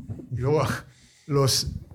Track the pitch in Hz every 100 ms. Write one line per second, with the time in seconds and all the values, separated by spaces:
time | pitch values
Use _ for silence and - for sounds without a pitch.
0 | - - - 123 127 151 117 - - -
1 | - _ - 143 135 - - - -